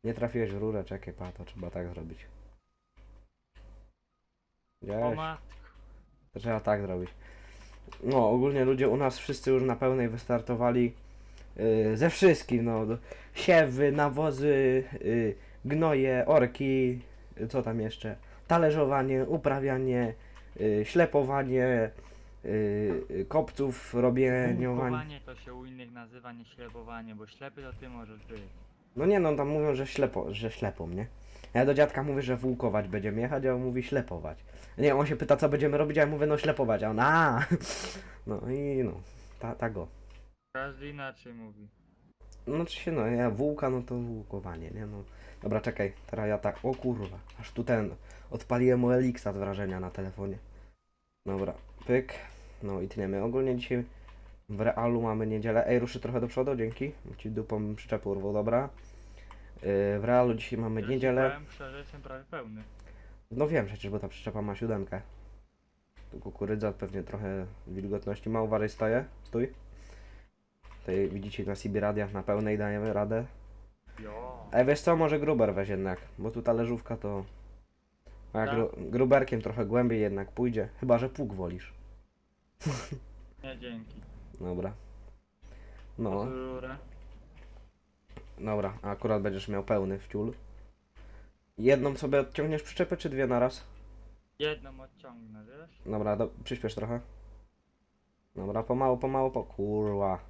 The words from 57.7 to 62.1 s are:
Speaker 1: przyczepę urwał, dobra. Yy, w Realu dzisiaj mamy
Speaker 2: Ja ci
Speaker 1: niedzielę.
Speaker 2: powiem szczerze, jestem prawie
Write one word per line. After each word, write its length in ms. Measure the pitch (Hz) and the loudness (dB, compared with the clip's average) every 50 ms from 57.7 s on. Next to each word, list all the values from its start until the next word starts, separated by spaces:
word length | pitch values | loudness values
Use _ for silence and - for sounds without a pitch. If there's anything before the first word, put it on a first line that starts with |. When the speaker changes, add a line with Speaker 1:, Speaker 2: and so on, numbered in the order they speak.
| 107 | -4
Speaker 1:
przyczepę 360 | 104 - - 113 107 - 101 | -6 -6 -4 -4 -2 -2 -2
urwał, 220 | 98 98 95 101 104 | -4 -2 -2 -2 0
dobra. 360 | 107 104 110 113 123 135 139 - - - - - - - - - - - - - - - - - - - | 0 0 2 2 2 2 0 -6 -14 -20 -20 -20 -20 -20 -20 -20 -20 -20 -20 -20 -20 -20 -20 -18 -6 -2
Yy, 380 | 98 101 98 101 101 101 104 | 2 4 4 4 4 2 0
w 40 | 101 | 2
Realu 300 | 113 123 123 123 123 113 | 4 6 6 6 6 2
dzisiaj 240 | 113 - - 123 110 | 0 -4 -6 -4 -4
mamy 220 | 113 110 110 110 | -2 -2 -2 -2
Speaker 2:
Ja 60 | 101 | -2
ci 60 | 104 135 | 0 -2
Speaker 1:
niedzielę. 380 | 131 131 131 123 131 131 131 | 2 2 2 4 4 4 2
Speaker 2:
powiem 160 | 139 147 151 - | 0 -2 -10 -14
szczerze, 280 | - - 143 135 131 143 | -14 -14 -12 -12 -12 -12
jestem 240 | 143 - - 143 127 | -14 -14 -16 -16 -14
prawie 220 | 139 | -12